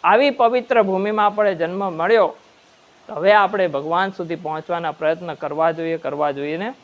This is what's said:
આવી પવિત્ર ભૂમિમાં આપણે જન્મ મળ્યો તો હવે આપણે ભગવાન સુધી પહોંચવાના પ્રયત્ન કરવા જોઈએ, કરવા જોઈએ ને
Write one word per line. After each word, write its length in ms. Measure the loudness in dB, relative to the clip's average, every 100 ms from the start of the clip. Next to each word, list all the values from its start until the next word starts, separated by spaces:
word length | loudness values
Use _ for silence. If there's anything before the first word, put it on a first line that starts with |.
આવી 260 | 6 4 4
પવિત્ર 520 | 4 2 2 2 2
ભૂમિમાં 440 | 2 0 -2 0 0
આપણે 280 | 2 0
જન્મ 420 | 0 -4 -2 -4 -2
મળ્યો 380 | 2 4 2 -2 _ _ _ _ _ _ -12
તો 80 |
હવે 180 | -2 4
આપણે 340 | 4 4 0 -2
ભગવાન 440 | -2 -2 -2 -2
સુધી 260 | -6 -8 -8
પહોંચવાના 560 | -6 -8 -6 -6 -4
પ્રયત્ન 420 | -2 -2 -2 -6
કરવા 360 | -8 -8 0 0
જોઈએ, 260 | 0 -4 -4
કરવા 340 | -6 -2 -2
જોઈએ 260 | -2 -6 -6
ને 180 | -6 -10